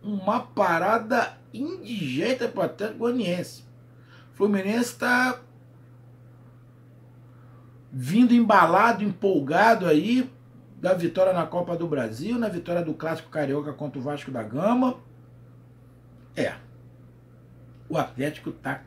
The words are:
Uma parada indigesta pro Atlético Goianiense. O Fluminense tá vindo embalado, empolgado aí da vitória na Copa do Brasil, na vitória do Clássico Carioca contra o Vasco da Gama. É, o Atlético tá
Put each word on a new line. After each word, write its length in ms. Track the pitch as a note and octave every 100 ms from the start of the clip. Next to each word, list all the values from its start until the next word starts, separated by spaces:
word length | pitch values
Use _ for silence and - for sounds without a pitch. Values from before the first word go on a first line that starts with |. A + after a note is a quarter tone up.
Uma 380 | G#3 G3+ F#3 A#3+
parada 960 | - - F#3+ E3 F#3 A3+ A3 A#3+ - - -
indigesta 920 | G#3+ D4 F#4 G3+ G#3+ C#3+ C3 G#3+ C4 A#3
pro 160 | -
Atlético 340 | F#3 - G#3+ G#3+
Goianiense. 680 | A#3 B3 F#3 F3 - - - - - - - - -
O 40 | -
Fluminense 600 | G3+ G3+ F#3+ A#3 A#3+ -
tá 420 | B3 B3 - - - - - - - - - - - - - - - - - - - - - - - - - - -
vindo 400 | C3+ B2+ G#3 B3
embalado, 680 | A#3+ A3 G3+ E3 F#3 A3+ G3
empolgado 840 | G#3 - G3+ E3 C3+ E3+ A3 G#3 F3
aí 460 | D3+ G3 B3+ - - - - - -
da 140 | F3
vitória 400 | F#3 E3+ F#3 F#3
na 120 | F3+ D#3+
Copa 300 | F3 F3 E3+
do 100 | E3+
Brasil, 540 | D3 A2+ A2+ F#3+ A#3+
na 80 | A3
vitória 340 | F3 - F3
do 120 | D#3+
Clássico 360 | D3+ D#3+ D#3+ -
Carioca 440 | D#3 C#3 C#3+ D3
contra 260 | C3 D3 C3+
o 20 |
Vasco 300 | C3 D3 -
da 100 | B2
Gama. 560 | G#2+ B2+ G3 B3 B3+ B3+ - - - - - - - - - - - - -
É, 200 | - - - - - - - - - - - - - - - -
o 80 | C4+
Atlético 560 | C3 B2 C#3+ D3+ D#3+
tá 300 | - A#2+ A#2